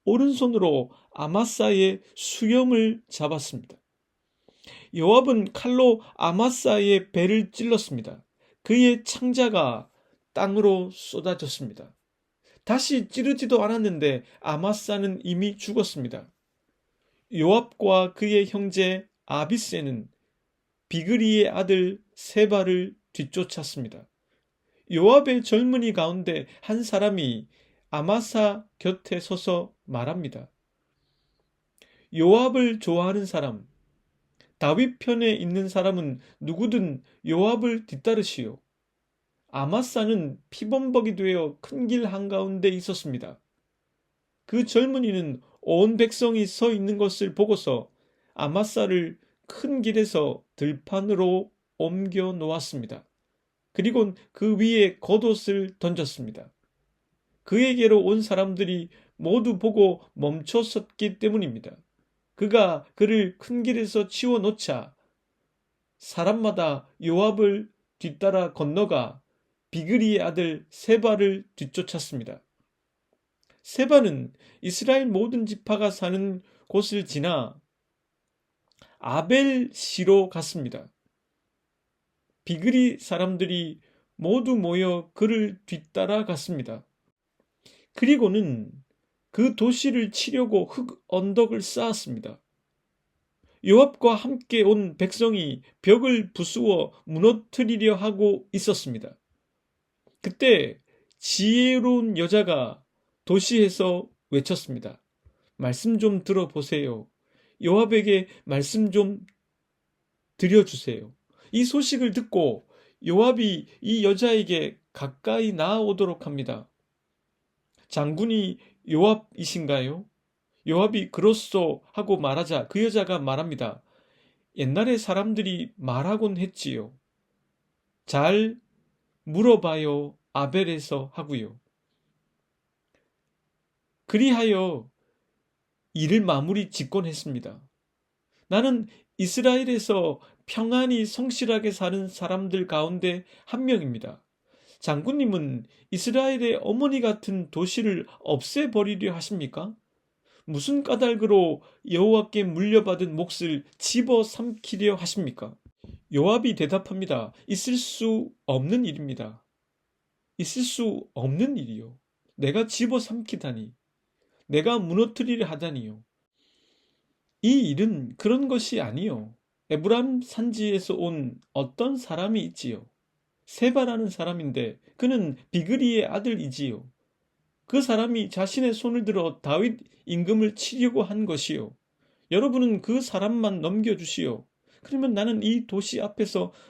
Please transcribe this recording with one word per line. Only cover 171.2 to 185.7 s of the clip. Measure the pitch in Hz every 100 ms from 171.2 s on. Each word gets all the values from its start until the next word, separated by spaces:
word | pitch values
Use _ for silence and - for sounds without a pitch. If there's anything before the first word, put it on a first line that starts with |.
| 131 - _
어떤 | 139 131 - 240 277
사람이 | - 170 196 220
있지요. | 165 - 123 107 - _ _ _ _ _ _
세바라는 | - 240 254 247 226 214
사람인데 | 185 170 175 147 127 117 107 _ -
그는 | 247 254 170 131 _
비그리의 | 175 165 269 240 226 202
아들이지요. | 190 226 214 147 131 139 110 127 _ _ _ _ _ _ _ -
그 | 262
사람이 | 254 220 233 233 190
자신의 | - 190 - 254
손을 | 220 240 240 208
들어 | 190 165 -
다윗 | 143 156 240 233 - _ -
임금을 | 170 175 220 214 208
치려고 | - 254 247 254
한 | 185 208 214
것이요. | 151 - 147 110 - _ _ _ _ -
여러분은 | 175 269 247 247 208
그 | - 247
사람만 | 247 190 202 233 214 190
넘겨주시오. | 156 208 220 185 165 - 156 110 - _ _ _
그러면 | - 269 269
나는 | 226 220 220
이 | 214 240
도시 | 240